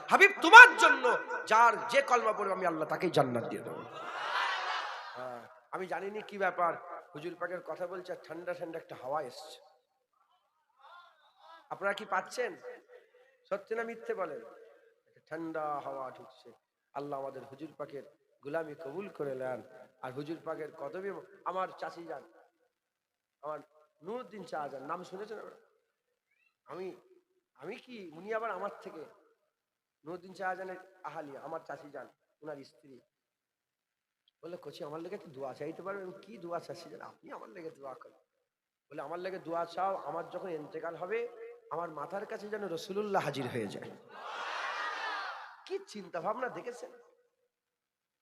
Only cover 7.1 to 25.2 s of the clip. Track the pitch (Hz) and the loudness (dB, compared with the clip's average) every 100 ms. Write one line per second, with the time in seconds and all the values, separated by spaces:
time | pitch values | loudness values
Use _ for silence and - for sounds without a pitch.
7.1 | 147 170 165 175 180 - 156 175 185 180 | -10 -10 -6 -6 -6 -8 -6 -6 -8 -10
8.1 | 165 - 165 175 175 170 160 - 135 123 | -10 -10 -10 -8 -8 -8 -8 -12 -10 -4
9.1 | 151 127 - - - - - _ _ _ | -4 -4 -10 -18 -20 -20 -20 _ _ _
10.1 | _ _ _ _ _ _ _ - - - | _ _ _ _ _ _ _ -20 -20 -20
11.1 | - _ _ - - - 151 196 202 208 | -20 _ _ -20 -20 -16 -6 -4 -4 -4
12.1 | 190 - - 233 170 - - - - - | -4 -4 -4 -6 -8 -16 -18 -20 -20 -20
13.1 | - - _ - 196 - 226 233 226 - | -20 -20 _ -8 -8 -4 -6 -6 -6 -6
14.1 | 214 170 127 - - - - - _ _ | -4 -6 -8 -14 -20 -20 -20 -20 _ _
15.1 | - - 160 165 160 151 143 135 135 131 | -20 -12 -8 -6 -4 -4 -4 -6 -8 -10
16.1 | 123 117 - 120 - _ _ _ 139 143 | -12 -18 -20 -20 -20 _ _ _ -10 -6
17.1 | 139 135 127 120 135 156 - 143 139 - | -6 -6 -10 -14 -14 -14 -12 -12 -12 -14
18.1 | - _ _ 139 160 156 143 139 165 202 | -20 _ _ -6 -4 -4 -10 -10 -10 -8
19.1 | - 143 127 127 117 - - - _ 131 | -6 -6 -4 -4 -6 -10 -20 -20 _ -12
20.1 | 127 147 165 160 151 151 151 139 175 196 | -8 -8 -8 -8 -8 -8 -10 -10 -8 -8
21.1 | 170 127 - 160 185 185 - 160 170 165 | -8 -12 -12 -6 -4 -6 -6 -12 -10 -12
22.1 | 143 - - - _ _ _ _ _ _ | -12 -14 -20 -20 _ _ _ _ _ _
23.1 | _ _ _ 147 151 135 - - _ 160 | _ _ _ -10 -10 -12 -20 -20 _ -10
24.1 | 240 202 208 185 165 143 135 143 175 175 | -10 -10 -14 -10 -6 -6 -8 -8 -8 -8
25.1 | 185 | -12